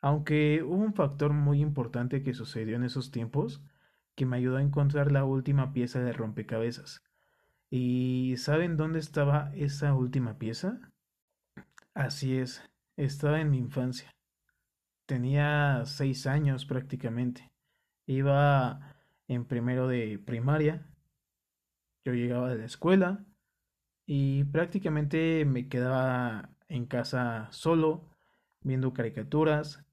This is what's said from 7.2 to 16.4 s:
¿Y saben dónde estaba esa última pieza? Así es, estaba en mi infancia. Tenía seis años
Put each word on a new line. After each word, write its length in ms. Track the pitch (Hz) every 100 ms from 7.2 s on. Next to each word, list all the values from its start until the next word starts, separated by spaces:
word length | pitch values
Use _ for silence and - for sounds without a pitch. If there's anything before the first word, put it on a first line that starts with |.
| _ _ _ _ _
¿Y 680 | 127 123 127 127 127 127 123
saben 400 | - 151 175 160
dónde 240 | 156 160
estaba 500 | 147 - 143 147 143
esa 400 | - 143 139 147
última 440 | 135 127 127 120 107
pieza? 540 | 107 113 185 247 - _ _ _ _ _ _ - - - _
Así 420 | - 135 143 135 131
es, 320 | 127 - - _ _ -
estaba 440 | 139 - 147 156
en 100 | 151
mi 80 | 131
infancia. 520 | 120 - 127 127 - _ _ _ _ _ _ _ _ _ -
Tenía 800 | 131 123 143 147 147 143 131 113
seis 400 | - 139 131 139
años 400 | 143